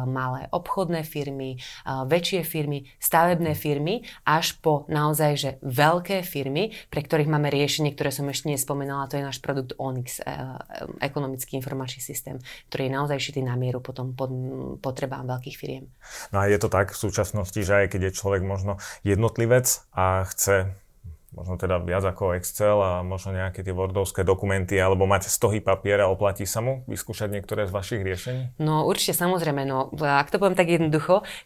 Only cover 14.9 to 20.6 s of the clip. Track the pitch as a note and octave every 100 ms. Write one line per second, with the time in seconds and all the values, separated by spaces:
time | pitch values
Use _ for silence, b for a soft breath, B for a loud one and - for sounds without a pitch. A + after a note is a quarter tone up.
14.9 | C3 C3+ C3 B2+ B2+ C3+ - C#3+ C3 C3
15.9 | - B B B G2+ G2+ G#2 G#2+ F#2 F#2+
16.9 | - G#2 G2 F#2+ G#2+ F2+ - F#2+ G2+ G2
17.9 | G2 F#2+ F#2 G2+ G2 F#2+ G2 G2 G2 B
18.9 | B G2+ G2 A2+ A2 A#2 B2+ B2+ - -
19.9 | - F#2 F#2+ F#2 - - G2